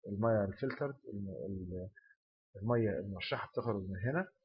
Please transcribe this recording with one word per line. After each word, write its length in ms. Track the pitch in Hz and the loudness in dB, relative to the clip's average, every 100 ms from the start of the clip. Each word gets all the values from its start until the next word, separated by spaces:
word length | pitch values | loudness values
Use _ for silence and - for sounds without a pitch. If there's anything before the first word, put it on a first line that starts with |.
| - | -4
المية 360 | 101 113 110 | 2 4 4
الفلتر، 500 | 98 - 135 - 143 131 - | 4 0 -4 -2 -4 -4 -8
الم-، 160 | 104 98 90 95 | -6 -6 -6 -4
ال-، 420 | 95 90 90 92 - _ _ _ _ _ 98 | -4 -4 -6 -6 -12 _ _ _ _ _ -6
المية 340 | 107 120 110 | 2 4 4
المرشحة 580 | 82 101 92 - 127 - | 2 -2 -4 -2 -2 -2
بتخرج 300 | - 117 101 | -2 0 0
من 140 | 95 92 | -2 -2
هنا 320 | 113 156 185 _ | 0 0 -2 _